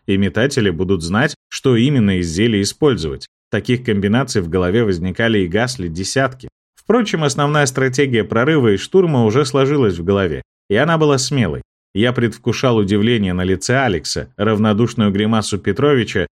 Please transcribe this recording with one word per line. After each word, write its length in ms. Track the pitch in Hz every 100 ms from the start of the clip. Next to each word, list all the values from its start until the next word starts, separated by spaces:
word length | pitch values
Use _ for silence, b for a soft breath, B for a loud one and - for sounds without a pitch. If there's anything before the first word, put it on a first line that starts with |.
| -
и 120 | 98
метатели 520 | 98 107 139 131 101
будут 320 | 80 92 95
знать, 340 | 85 104 151 - _
что 260 | - 135 117
именно 440 | 135 135 101 92
из 80 | 85
зелья 340 | 82 117 104
использовать. 680 | 101 - 151 98 80 67 - _ _
Таких 340 | 107 - 123
комбинаций 580 | 127 101 98 117 127 107
в 80 | 85
голове 340 | 92 90 113
возникали 560 | 107 87 90 87 117 107
и 80 | 87
гасли 400 | 104 127 127 87
десятки. 600 | 80 95 135 135 131 123 - _ _
Впрочем, 480 | - 240 208 170
основная 420 | 147 139 143 151 131
стратегия 580 | 131 131 127 139 113
прорыва 500 | 98 110 139 156 117
и 40 | 95
штурма 460 | - 190 175 131
уже 220 | 110 123 135
сложилась 520 | 139 135 147 110 85
в 60 |
голове, 380 | 85 98 92 67 - _ -
и 60 | 104
она 220 | 156 165
была 200 | 151 135
смелой. 440 | - 143 92 65 - _ _
Я 180 | 98 120
предвкушал 680 | 123 117 - 120 - 127 113
удивление 560 | 95 104 113 117 98
на 100 | 90
лице 340 | 90 92 - 131
Алекса, 560 | 127 82 - 78 73 -
равнодушную 760 | 107 107 110 104 120 117 104
гримасу 480 | 98 107 113 - 98
Петровича 680 | 104 98 143 131 104 98 85